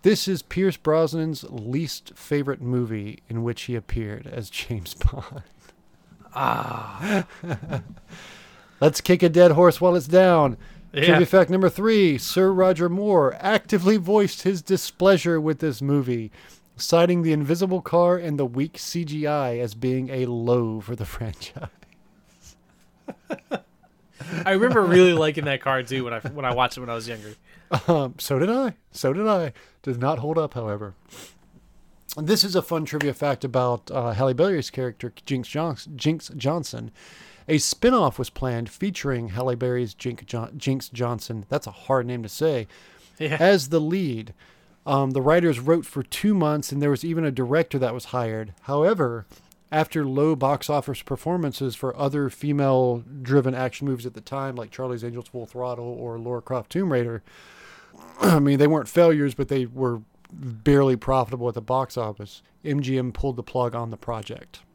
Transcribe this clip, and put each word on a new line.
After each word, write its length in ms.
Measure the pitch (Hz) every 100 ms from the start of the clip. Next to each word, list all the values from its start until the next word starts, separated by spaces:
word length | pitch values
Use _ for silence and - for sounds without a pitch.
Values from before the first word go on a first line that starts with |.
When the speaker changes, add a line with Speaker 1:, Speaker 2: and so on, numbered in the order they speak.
Speaker 1:
This 240 | 185 214 -
is 160 | 175
Pierce 340 | - 170 190 -
Brosnan's 640 | - 160 160 160 160 151 -
least 600 | 127 110 135 160 - - -
favorite 460 | - 147 139 135
movie 640 | 123 127 117 110 101 - _
in 160 | 113
which 200 | 117 117
he 120 | - 117
appeared 520 | - 120 107 110 143
as 240 | - 101
James 420 | - - 113 85
Bond. 480 | - - 135 - 135 - _ - _ _ _ _ - - 127
Speaker 2:
Ah. 920 | 131 117 - 113 107 98 180 202 - -
Speaker 1:
<laughs> 400 | 170 120 - 135 - - - - - - - - _ _
Let's 220 | 151 -
kick 220 | - 180
a 60 | 175
dead 220 | 160 175
horse 300 | 156 175 -
while 140 | 180 175
it's 120 | 135
down. 500 | 180 185 165 143 117 - - -
Speaker 2:
Yeah. 120 | 139 175
Speaker 1:
Trivia 200 | 165 180
fact 240 | 190 165
number 200 | 185 185
three, 480 | 185 214 220 185 135
Sir 320 | - - 190
Roger 360 | 185 185 165 175
Moore 460 | 180 208 185 135 -
actively 580 | 190 214 - 208 185 220
voiced 460 | 175 214 196 -
his 180 | 185 190
displeasure 800 | - 185 - _ 185 185 170 165
with 180 | 156 151
this 220 | 160 120
movie, 500 | 139 143 127 120 110 - - - _ -
citing 460 | - 170 175 175
the 100 | 160
invisible 480 | 151 143 170 190 185
car 360 | - 170 175 180
and 200 | 170 147
the 80 | 131
weak 320 | 123 156 -
C 260 | - 175
G 220 | 160 151 147
I 320 | 147 135 120
as 160 | 120
being 360 | 110 127 131 131
a 180 | 131 127
low 520 | 120 117 123 113 110
for 160 | 104 107
the 100 | 101
<laughs> 0 |
franchise. 640 | - 113 - - - - _ _ _ _ _ _ _ - _ _ _ _ _ - - _ 311 _ 294 _ _ _ _ _ _ 151 165 175
Speaker 2:
I 60 |
remember 300 | 196 240 240
really 320 | 185 180 185
liking 320 | 165 156 151 147
that 160 | 135
car 220 | 135 131
too 200 | 120 131 123
when 80 |
I, 60 | 117
when 260 | 117 147 131
I 80 |
watched 240 | 120 123 -
it 20 |
when 80 | 123
I 60 | 117
was 120 | 113
younger. 280 | 113 107 104 _ - _ 143 -
Speaker 1:
Um, 280 | 165 139 -
so 220 | - 135
did 100 | 180
I. 260 | 247 262 - _
So 220 | - 135
did 140 | 156 220
I. 260 | 196 151 - - _
Does 140 | - 120
not 220 | 131 151
hold 180 | 143 160
up, 160 | 151
however. 420 | 123 110 104 104 - _ - - _ _ _ _ - _ _ - -
And 100 | 151
this 160 | 214
is 120 | 202 180
a 60 |
fun 240 | - 165 151
trivia 280 | 151 147
fact 300 | 127 147 131
about, 480 | 135 127 123 120 -
uh, 200 | 135 120
Halle 220 | 110 135
Berry's 360 | 127 185 175 123
character, 440 | - 127 - 123 - -
Jinx 240 | 135 113
Johns-, 380 | 147 165 127 - 139
Jinx 340 | 151 165 -
Johnson. 600 | 123 127 170 147 120 113 _ - - - - -
A 100 | 156
spin-off 580 | - - 240 247 151 -
was 120 | 127
planned 380 | - 131 117 117
featuring 600 | - 202 185 143 123 113
Halle 260 | 98 127 123
Berry's 380 | 123 123 117
Jink 320 | - 123 117 -
Jo-, 240 | 120 113 147
Jinx 320 | - 131 -
Johnson, 560 | 120 123 117 - 113 101
that's 180 | 147 -
a 40 |
hard 360 | 101 - 135 123
name 160 | 123
to 60 | 110
say, 380 | - 160 135 107 - - _ _ _
Speaker 2:
Yeah. 180 | 156 147
Speaker 1:
as 300 | 175 202 135
the 120 | 160
lead. 520 | 156 190 165 113 110 - _ _ _ _ -
Um, 240 | 139 135
the 100 | 131
writers 380 | 131 170 170 120
wrote 260 | 131 165 135
for 160 | 139
two 300 | - - 208
months, 380 | 202 151 151 143
and 100 | 143
there 80 | 147
was 140 | 135 165
even 200 | 165 156
a 60 |
director 460 | 131 123 151 165 139
that 140 | 123
was 120 | 120 -
hired. 480 | 127 117 110 110 85
However, 640 | - 143 170 208 131 117 98 - _ _ _
after 340 | 151 156 165 143
low 300 | 131 151 147
box 340 | 135 139 -
office 320 | 147 135 127
performances 760 | - 135 160 180 151 - 135 113
for 200 | 131 123
other 320 | 139 147 135
female-driven 1200 | - 147 143 139 131 127 120 117 143 127 139 127
action 340 | 127 127 - 139
movies 180 | 123 123
at 80 |
the 80 | 113
time, 340 | - 135 135 123
like 160 | 110
Charlie's 320 | - 131 123
Angels 240 | 120 117 117
Full 180 | 127 113
Throttle 380 | 123 123 120 120 120
or 180 | 120 117
Lara 240 | 117 120
Croft 300 | - 127 -
Tomb 200 | 170 190
Raider, 280 | 131 120 113 _ - - - -
<clears throat> 460 | - - - - -
I 180 | 196 160
mean, 180 | 143 139
they 100 | 147
weren't 200 | 156 127
failures, 460 | 170 170 156 143 127
but 140 | 135
they 160 | 139 123
were 360 | 127 127 117 107 _ _
barely 640 | 165 135 110 123 143 135 120
profitable 520 | - 131 113 127 120
at 60 |
the 80 | 117
box 360 | 107 131 127 -
office. 440 | 110 104 104 - _ _
M 180 | 151 143
G 160 | 131 131
M 140 | 127
pulled 240 | 117 139 120
the 60 |
plug 300 | 113 127 120 117
on 140 | 117
the 60 | 110
project. 640 | - 113 107 113 - - _